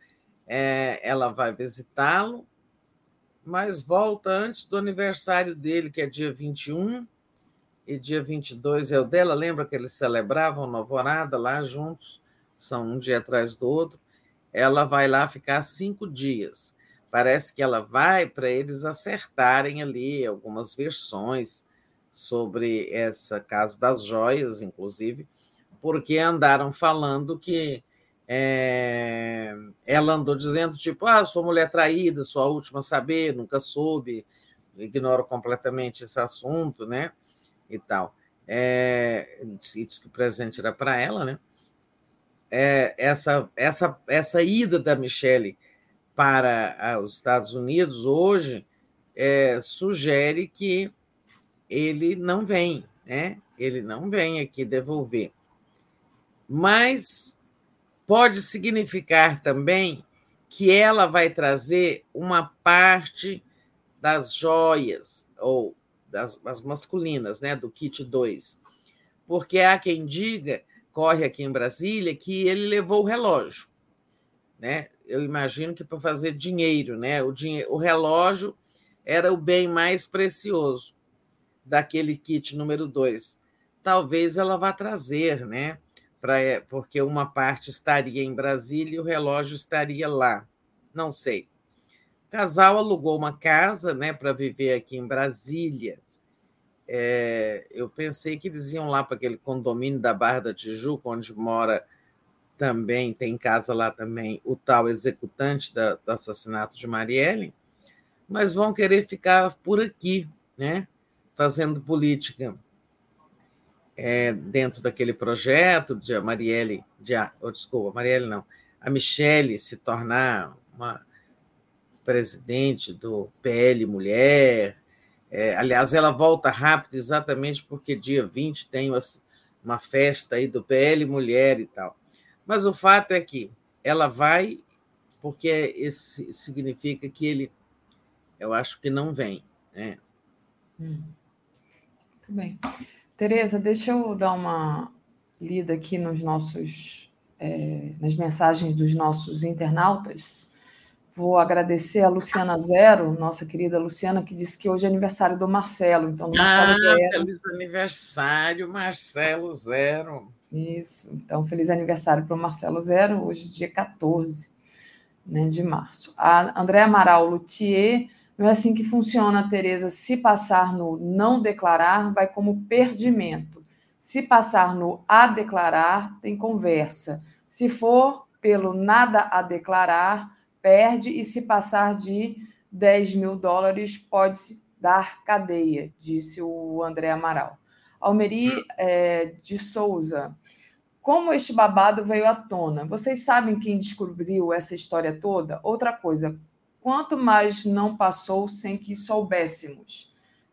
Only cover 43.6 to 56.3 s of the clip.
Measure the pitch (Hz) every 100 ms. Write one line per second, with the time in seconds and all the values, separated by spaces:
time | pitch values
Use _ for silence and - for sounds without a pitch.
43.6 | 135 151 175 - - 147 151 175 175 220
44.6 | 226 165 151 135 127 - 135 127 104 95
45.6 | _ _ _ _ _ - 139 135 127 117
46.6 | 107 - 113 113 104 - 123 123 101 123
47.6 | 123 160 170 123 123 147 185 196 147 113
48.6 | - _ _ _ _ - 135 139 135 120
49.6 | - - 190 180 143 139 143 160 185 -
50.6 | 196 185 196 - _ _ _ _ _ _
51.6 | - 127 156 151 165 185 180 190 208 190
52.6 | 175 143 - _ - 131 175 208 _ -
53.6 | 131 127 107 110 190 202 165 160 139 -
54.6 | 120 131 131 151 123 117 90 _ _ _
55.6 | _ _ _ _ _ _ _